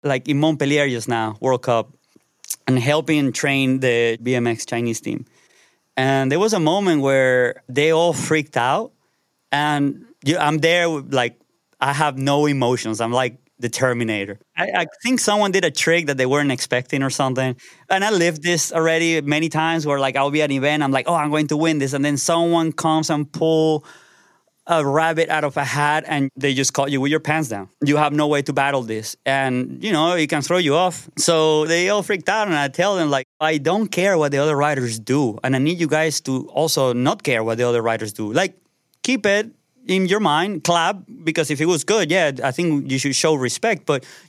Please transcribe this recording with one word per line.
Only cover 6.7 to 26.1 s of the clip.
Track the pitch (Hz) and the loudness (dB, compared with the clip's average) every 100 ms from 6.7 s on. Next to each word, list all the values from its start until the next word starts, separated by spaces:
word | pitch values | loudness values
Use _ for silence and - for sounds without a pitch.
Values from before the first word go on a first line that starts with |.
| 190 190 151 | 2 2 2
where | 135 135 131 127 123 - - | 2 2 4 2 0 -2 -6
they | 131 156 | 0 2
all | 160 170 | 4 2
freaked | 160 - 156 147 | 0 -2 -2 0
out. | 127 120 160 226 _ _ _ _ _ _ | -2 0 0 -4 _ _ _ _ _ _
And | 143 147 147 143 - - _ | -2 0 0 0 -2 -16 _
you, | 139 165 | -2 0
I'm | 147 156 | 0 2
there, | 160 175 170 | 2 2 2
with, | 156 135 | -2 -2
like, | 135 120 - _ _ _ _ | -2 -2 -6 _ _ _ _
I | 131 | -2
have | 139 151 135 | 2 0 0
no | 135 143 | 0 2
emotions. | 147 139 123 123 113 110 | 2 2 0 0 -2 -4
I'm | 117 | 0
like | 123 127 123 _ _ | 0 -2 -6 _ _
the | 123 | -6
Terminator. | - 131 120 113 107 101 101 _ - | -2 -2 -2 -2 -2 -6 -10 _ -6
I, | 185 | -2
I | - 165 - | -2 -4 -6
think | - 254 | -2 0
someone | - 208 202 | 2 2 2
did | 190 | 2
a | 175 | 0
trick | - - 170 151 | 0 0 0 0
that | 135 | -2
they | |
weren't | 127 143 143 | 0 2 0
expecting | 123 - 123 131 143 | -2 -2 -4 -2 -4
or | 135 | -2
something. | - 135 127 131 127 - - - | -2 -2 0 -4 -6 -14 -20 -2
And | 190 | 0
I | 202 | 2
lived | 202 170 156 | 2 2 0
this | 170 175 - | -2 -2 -2
already | 165 160 160 165 160 | 0 0 2 2 0
many | 143 147 160 | 0 -2 0
times | 156 160 165 | 0 0 -2
where, | 147 143 | -2 0
like, | 135 | 0
I'll | 135 139 | 0 0
be | 147 | 0
at | 151 | 0
an | |
event, | 135 139 151 | 0 0 0
I'm | 139 | 0
like, | 135 147 | 0 0
"Oh, | |
I'm | 165 147 | 0 0
going | 156 151 | 0 0
to | 151 | 0
win | 160 156 | 2 0
this." | 139 | -2
And | 139 | 0
then | 143 143 | 0 0
someone | - 170 170 170 160 | 0 2 2 2 0
comes | - 160 156 156 | -2 0 0 0
and | 151 147 | -2 -4
pull | - 160 160 156 151 - - _ _ _ _ _ _ - | -2 0 2 2 0 -4 -20 _ _ _ _ _ _ 0
a | 165 | 0
rabbit | 139 147 160 160 160 | 2 2 2 0 0
out | 156 | 0
of | 147 147 | -2 -2
a | |
hat | 139 143 147 151 | -2 0 2 0
and | 156 | -2